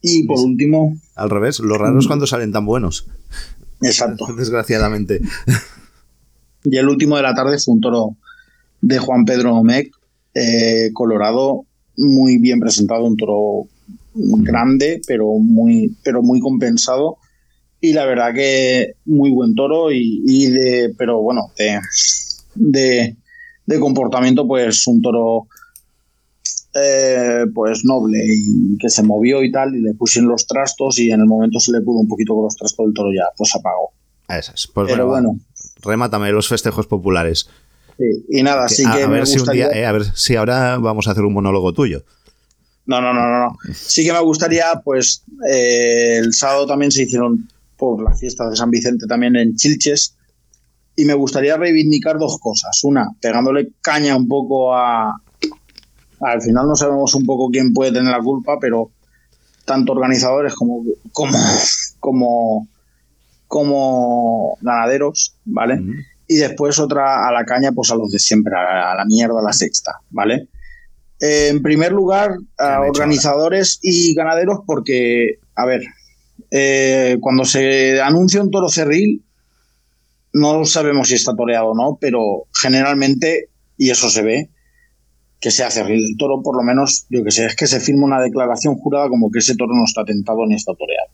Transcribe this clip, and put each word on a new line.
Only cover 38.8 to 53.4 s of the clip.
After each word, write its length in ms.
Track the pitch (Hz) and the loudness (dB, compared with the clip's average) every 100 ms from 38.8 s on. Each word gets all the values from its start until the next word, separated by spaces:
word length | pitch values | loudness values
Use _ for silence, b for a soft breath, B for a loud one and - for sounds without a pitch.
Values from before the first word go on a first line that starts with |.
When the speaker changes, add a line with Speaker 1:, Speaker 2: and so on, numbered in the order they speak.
| 131 | 2
Speaker 2:
a, 100 | 143 | 2
Speaker 1:
que 60 | |
Speaker 2:
a 60 | 139 | 2
Speaker 1:
me 80 | 139 | 0
Speaker 2:
ver 100 | 135 | 2
si 80 | |
un 40 | 139 | 0
Speaker 1:
gustaría 280 | 123 - 135 | 2 0 0
Speaker 2:
día, 120 | 107 | 0
eh, 40 | 117 | 0
a 60 | |
ver 120 | 107 104 | 0 -2
si 200 | - - 117 | -2 0 0
ahora 420 | 107 127 127 127 | 0 0 0 0
vamos 280 | 113 107 107 | -2 -2 -2
a 40 | |
hacer 120 | 101 | 0
un 100 | 104 | 0
monólogo 400 | 101 98 98 92 | 2 0 2 0
tuyo. 280 | 87 131 85 - _ _ _ _ _ _ _ - | 0 -2 -2 -10 _ _ _ _ _ _ _ -4
Speaker 1:
No, 140 | 127 | -2
no, 100 | 127 | 0
no, 160 | 123 120 | 0 0
no, 100 | 120 120 | 0 -2
no. 100 | - - | -4 -14
Sí 300 | - - - | -12 -4 0
que 80 | 165 | 2
me 80 | 170 | 2
gustaría, 420 | 165 151 170 165 165 165 | 2 0 0 0 0 -2
pues, 380 | - 131 123 - - 277 226 | -2 0 0 -4 -8 -8 -2
eh, 640 | 135 123 120 120 117 120 117 | 0 2 2 2 2 2 2
el 140 | 113 | 0
sábado 340 | 117 135 139 139 | 0 0 0 0
también 240 | 143 143 | 0 0
se 120 | 135 | 0
hicieron 460 | 127 123 120 113 - _ _ _ | 0 0 0 -2 -4 _ _ _
por 260 | 131 110 | -4 -2
la 120 | 110 | 0
fiesta 340 | - 127 - 117 | -2 -2 -8 -6
de 80 | 110 | -2
San 140 | 117 | 0
Vicente 360 | 117 117 120 113 | 0 0 -4 -2
también 300 | 120 120 123 | -2 2 2
en 180 | 117 110 | 2 0
Chilches, 600 | 147 151 147 143 - _ _ _ _ _ _ _ _ - | 0 0 0 0 -2 _ _ _ _ _ _ _ _ 0
y 80 | |
me 80 | 147 | 2
gustaría 420 | 143 135 135 139 156 | 2 0 0 0 0
reivindicar 600 | 175 160 156 147 151 156 | 2 2 2 2 0 -2
dos 200 | 151 - | -2 -4
cosas. 440 | 117 107 - 104 | -4 -4 -2 -2
Una, 260 | 143 139 107 - | 2 0 0 -4
pegándole 520 | 113 113 | -2 0